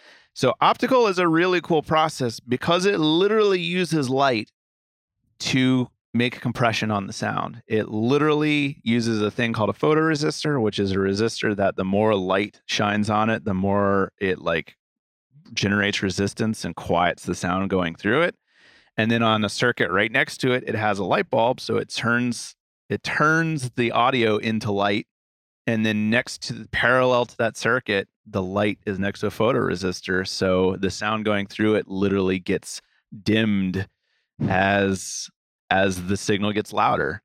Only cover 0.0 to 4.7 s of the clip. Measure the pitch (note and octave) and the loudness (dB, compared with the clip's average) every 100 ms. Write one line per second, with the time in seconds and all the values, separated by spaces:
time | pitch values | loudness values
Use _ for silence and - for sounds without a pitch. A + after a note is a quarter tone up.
0 | - - _ - C3 - D#3+ A#3 A#3+ B3+ | -20 -20 _ -2 0 2 2 2 2 2
1 | A3 F3+ F3 D#3+ F3+ F3+ - D#3+ - D#3+ | 2 2 2 4 4 0 0 -2 2 0
2 | D#3+ - B2 - - B2+ - F3 F#3+ G3 | 0 -2 -6 -6 -4 -2 0 2 2 2
3 | D#3 D#3+ G3+ A3 G#3 F#3 E3+ F3+ F3 D#3+ | 2 2 2 2 2 0 0 -2 0 0
4 | B2+ C3 C#3 A#2 - _ _ | 0 2 2 2 -4 _ _